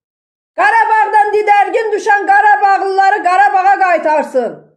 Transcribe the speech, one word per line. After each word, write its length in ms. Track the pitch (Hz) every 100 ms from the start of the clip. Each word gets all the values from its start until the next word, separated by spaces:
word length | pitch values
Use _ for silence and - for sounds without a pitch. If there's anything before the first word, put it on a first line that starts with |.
| _ _ _ _ _ -
Qarabağdan 720 | 403 453 440 427 427 427 415
didərgin 560 | 427 415 403 392 370 440
düşən 340 | 403 440 403 381
Qarabağlıları 960 | 403 415 403 403 381 392 381 392 403
Qarabağa 560 | 349 370 403 392 370 381
qaytarsın. 760 | 370 330 320 302 - 262 226 - _